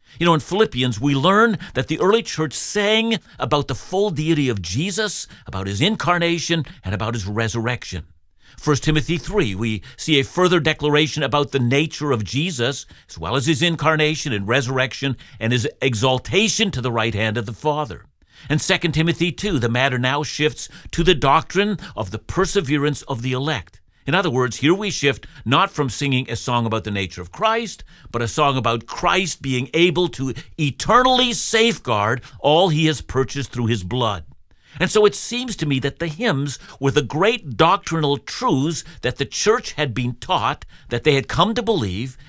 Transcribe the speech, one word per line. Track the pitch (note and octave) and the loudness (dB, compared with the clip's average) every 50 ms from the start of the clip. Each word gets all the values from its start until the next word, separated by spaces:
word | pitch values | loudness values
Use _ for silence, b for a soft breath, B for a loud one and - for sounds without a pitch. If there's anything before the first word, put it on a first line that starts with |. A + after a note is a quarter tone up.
| b b b b | b b b b
You | F3 | 4
know, | F3 E3 | 4 4
in | D3 | 4
Philippians, | - - F3 G3+ A3 G#3+ - B2 B2+ B2+ A2 G2+ | 2 0 2 2 2 2 2 0 0 0 0 0
we | B2+ D3 C#3 | 0 2 2
learn | C3+ C3 F3+ G3 G#3 A3+ A#3 G#3 B B B B | 4 4 4 6 6 6 4 2 B B B B
that | B2+ A#2 - | -4 -2 -2
the | D#3+ - | -2 2
early | D#3+ F#3+ G#3+ A#3 | 4 4 4 4
church | - - - D#3 D#3+ C#3+ - | 2 -2 -4 -4 -4 -4 -4
sang | - - - - G#3 G3+ G#3 G#3+ A3 A3+ A3+ A3+ - B B B B | -6 -6 -4 -2 0 2 2 2 2 2 0 -2 -2 B B B B
about | - A#2 B2 D3 C3+ - | -2 0 0 0 0 -2
the | C3+ | -4
full | - - - F#3 F#3+ G#3 G#3+ | -6 -6 -4 -2 0 0 0
deity | E3 B2+ D3+ D#3+ E3 D3 C#3+ B2+ | 0 0 0 2 2 2 2 0
of | A2+ G2+ | 0 -2
Jesus, | E2+ E2+ F2+ B2 E3+ G3+ F3+ G#3 G#3+ G3+ - - - B B B B - | -4 -4 -2 -2 -2 -2 -2 -2 -4 -4 -4 -6 -10 B B B B -10
about | F#2 F#2+ G2 G2 | -8 -6 -6 -4
his | G2+ G2 | -2 0
incarnation, | C#3 G3+ A3 - - E3+ F3 E3+ E3+ E3+ E3+ E3+ - - E3+ E3 C#3 B B B - | 0 0 0 0 0 0 2 2 2 0 0 -2 -2 -2 -2 -2 -2 B B B -6
and | F#2+ G#2 | -6 -4
about | G2 A2 A2 A#2 | -2 -2 -4 -4
his | A#2 F#2 | -4 -4
resurrection. | G2 G#2 A2 A2+ A2 - A#2 A2 A#2+ B2 - - - - E2 - - - _ _ _ _ b b b b b | -4 -2 -2 -2 -2 -2 -2 -2 -2 -4 -4 -6 -8 -10 -10 -10 -12 -18 _ _ _ _ b b b b b
First | - D3+ D3 C3 - | 0 0 2 2 2
Timothy | D#3 D#3 D#3 A#2+ - F3 D#3+ | 2 2 2 0 0 -2 -4
three, | - - G3 G#3 D#3 G#2+ F#2+ | -4 -2 0 0 0 0 0
we | F#2 A#2 A2+ G#2+ F#2+ B B B B | -2 -2 -2 -2 -4 B B B B
see | - D#3+ D3+ C#3 | -2 2 2 2
a | C3 | 2
further | - - F3+ F3+ F3+ F#3 E3+ | 2 2 2 4 4 4 4
declaration | C#3 D#3+ D3+ - D3 D3+ C#3+ D3 D#3 C#3 - D3+ D3 | 2 2 0 0 0 2 4 4 2 2 0 -2 -2
about | B2 G#2+ D3 C#3+ C#3 | 0 2 0 0 0
the | - C3+ | 0 0
nature | A#2+ A#2+ C3+ C#3 D#3+ D#3+ - - D3+ D3 | 2 2 2 2 2 0 -2 -4 -2 0
of | C3 A2+ G#2+ | 0 0 -2
Jesus, | F2 A2+ C3+ D#3+ F#3+ D#3+ A#2+ A#2 B2+ C3+ - - B B B B B | -4 -4 -4 -2 -2 -2 -2 -2 -2 -4 -6 -10 B B B B B
as | - E2 | -12 -8
well | D#2+ F2 A2+ | -4 -2 -2
as | C#3 A#2 | 0 2
his | D3 D#3+ A2 | 2 2 2
incarnation | F3 F3 E3 C#3+ C#3+ D#3+ D#3 D#3 D#3 D3+ D#3 - - D3 A2+ | 2 0 0 0 2 2 2 2 2 0 0 -2 -4 -4 -2
and | G2+ G2 G2+ | -2 0 2
resurrection, | A#2 C#3 B2+ A#2+ C3+ C3 B2+ C3 - - C#3 C#3 B2 B B B B B | 2 2 2 0 0 -2 -2 -2 -4 -4 -4 -4 -4 B B B B B
and | A2+ A2+ B2 | -2 0 0
his | B2 A2 D3 - _ | 0 0 -2 -4 _
exaltation | - C#3 A#2+ G#2 A#2 C3+ B2+ B2 - - - F#3+ A3 G#3 - - A3+ G3 | -2 -2 0 2 2 2 2 2 0 0 0 2 2 2 2 0 -2 -2
to | - C3 | -2 -2
the | A#2 C3 | -4 -2
right | A#2 A#2 A2 A#2 G#2 | 0 0 0 0 0
hand | G2+ A2 A2 G#2+ B2 | 0 -2 0 -2 -2
of | A2 | -4
the | A#2 A2 | -6 -8
Father. | - - D#3 D3 D3+ D3+ A2+ E2+ D2 - _ _ _ B B B B B B | -4 -4 -2 -2 -2 -4 -6 -8 -14 -18 _ _ _ B B B B B B
And | D3+ D#3 | -2 0
Second | - - F#3 E3+ - E3+ C#3+ | 0 0 0 0 0 0 0
Timothy | D#3 D#3+ E3+ D#3 - E3+ F3+ | 2 0 0 0 0 -2 -2
two, | C#3 - - G#3+ F3 C3 | -2 -2 -2 -2 0 0
the | A2+ A#2 | 0 0
matter | A#2 B2 C3 C#3 B2+ B2 | 2 2 0 0 0 0
now | B2 B2+ C#3 D3 D3+ | 0 0 0 -2 -4
shifts | - - - D3+ D3+ C#3+ - - B B B B B2 | -6 -4 -2 -2 -2 -2 -4 -10 B B B B -8
to | - - E3 | -4 2 4
the | F3+ F3+ | 4 4
doctrine | B2+ C#3+ C3+ C#3+ D#3+ E3 - - F3+ G3+ G#3 G3+ B B B B | 4 4 4 4 2 2 0 0 0 0 0 -2 B B B B
of | - A2 F#2 | -8 -6 -6
the | G2 G#2+ | -8 -10
perseverance | - - - E3+ F#3+ F#3 - G3+ E3 B2+ D3 C#3+ C#3+ D3+ C#3+ - - | -10 -6 -2 -2 0 0 0 -2 0 0 0 0 0 0 -2 -4 -6
of | - C#3 A2+ | -6 -6 -6
the | A#2+ C3 | -4 -4
elect. | B2+ B2+ C#3 D#3 D3 G#2+ - - - - _ _ _ _ _ | -4 -2 -2 -4 -4 -4 -6 -10 -18 -20 _ _ _ _ _
In | - D3+ | -2 0
other | F#3 G3 E3 | 0 0 2
words, | A#2+ C3 B2 B2 G#2+ - | 0 0 0 0 -2 0
here | B2+ D3 F3+ | 2 2 4
we | G3 G#3+ G3+ | 2 0 -2
shift | - - C#3+ C#3+ A#2 - B B B B B | -4 0 0 0 0 0 B B B B B
not | - C3+ D#3 F#3+ F#3+ | 2 2 4 2 2
from | - - C#3+ C3 | 0 -2 -4 -4
singing | - - C#3+ C#3 C3 B2+ C3 - | -4 -4 -2 0 0 0 -2 -4
a | B2 | -6
song | G#2+ - - B2 A#2+ A#2 | -6 -4 -2 0 0 0
about | A2+ A2 A2 - | 0 -2 -2 -2
the | A2 | -4
nature | G2+ G2+ G2 F2 - - | -4 -4 -4 -4 -6 -10
of | F2 F2+ | -12 -12
Christ, | - - G#3 A3 A3 A#3 A#3 F#3+ - - B B B B B B | -6 -2 0 0 0 0 -2 -6 -10 -14 B B B B B B
but | - A#2 A#2+ | -4 -4 -4
a | A2+ | -2
song | - - D3+ C#3+ C3+ C3 | 0 2 2 2 2 2
about | A#2 A#2 A#2+ A#2 A2 - | 0 0 -2 -2 -4 -8
Christ | - - F3+ E3+ F3 F#3+ G3 D#3 - - | -8 -2 0 2 2 2 0 -2 -6 -8
being | - C#3 B2+ B2 C3 - - | -6 -4 -4 -4 -4 -2 2
able | E3 F3 F3+ D3+ F3 F3+ E3+ | 2 2 4 4 2 0 -2
to | - - C3+ C3 A#2 B B B B - | -2 -4 -6 -6 -6 B B B B -2
eternally | D#3 C#3 - - - - A3 B3 B3+ C4 B3+ B3 B3+ B3 | -2 -2 -2 -2 0 4 4 6 6 6 4 4 2 2
safeguard | A3+ - - - - A3 A3+ A#3 F#3+ - - B2+ A2+ G#2 G2+ A2 A#2+ C3 B B B B | 0 -2 -2 0 2 4 4 4 2 0 -2 0 0 2 2 2 0 -2 B B B B
all | - C#3+ D3+ E3 F#3+ F#3 | 2 4 4 6 4 4
he | D3+ D3+ D#3+ D#3 | 4 4 2 2
has | D3+ B2 | 0 -2
purchased | - - - C3 C3 G#2 - C#3+ B2 - | -6 -4 -2 -2 -2 -2 -4 -6 -8 -6
through | - B2 A#2+ A2+ | -4 -4 -2 0
his | A#2+ G#2+ F#2 | 0 -2 -2
blood. | F2 A#2 B2+ A#2+ A2 G2+ E2+ - - - - - _ B B B B B B | -4 -2 0 0 0 -2 -4 -8 -14 -18 -20 -20 _ B B B B B B
And | F#3 - | -2 2
so | - - G#3+ | 4 4 4
it | G3+ G3+ | 4 4
seems | - - - A#3+ B3 B3+ B3+ G3+ - | 0 -4 -6 -6 -6 -6 -6 -6 -4
to | E3 D3 | -2 0
me | C#3 C3 | 0 0
that | - C#3 - - | 0 -2 -4 -4
the | E3+ E3+ | -6 -6
hymns | D3 E3 A#3+ A#3 D#3 C3+ C#3+ C#3+ B2 B B B B B | -4 -2 -2 0 0 0 -2 -4 -6 B B B B B
were | C#3 C#3 | -2 2
the | - D3 C3 | 2 2 2
great | G2 - D#3 F#3 A3 B3+ - - D3 A#2 - | 2 0 2 2 2 2 0 -4 -6 0 4
doctrinal | D#3+ E3 F#3+ G3 - - D#3+ D#3+ D3+ C#3+ C#3+ C3+ | 4 4 4 2 0 -2 -2 0 0 0 0 -2
truths | - - - - B3 B3+ E3+ C3 C#3 E3 E3 - B B B B | -4 -10 -10 -4 0 0 2 2 2 0 -2 -4 B B B B
that | - B2 B2 - | -4 -4 -4 -4
the | C#3+ | -6
church | - - - - G#3 A3 B3 - - - | -6 -4 0 2 2 2 2 0 -6 -4
had | - D3+ C3+ G#2 | -4 -4 -2 -2
been | C3 B2 B2 B2 | -2 -2 -2 -4
taught, | - - - F#3 C#3+ G#2 B2 D3 - - b b b b b | -6 -4 -2 0 0 0 -2 -2 -4 -8 b b b b b
that | A#2+ A#2+ - | -6 0 2
they | D#3 C#3+ | 4 2
had | C#3 B2+ - | 2 2 0
come | - - F3+ G#3+ A3+ | 2 2 2 2 2
to | B3 | 0
believe, | G#3 G#3+ A3 D#3+ A2+ F#2+ F2 G2 B2 C3 - B B | 0 0 0 0 0 -2 -2 -4 -6 -8 -10 B B